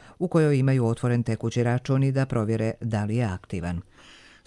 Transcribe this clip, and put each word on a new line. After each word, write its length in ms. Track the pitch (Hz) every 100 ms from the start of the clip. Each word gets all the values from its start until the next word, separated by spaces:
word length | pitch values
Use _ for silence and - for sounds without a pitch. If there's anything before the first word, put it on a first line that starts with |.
| - -
u 80 | 180
kojoj 300 | 165 151 143
imaju 280 | 131 131 117
otvoren 380 | 113 123 120
tekući 400 | 117 110 113 123
račun 400 | 120 123 - 135
i 80 | 135
da 140 | 135 135
provjere 460 | 123 107 110 113 -
da 220 | 117 107
li 120 | 104 113
je 100 | 117
aktivan. 560 | 90 - 95 85 85 - - - - - -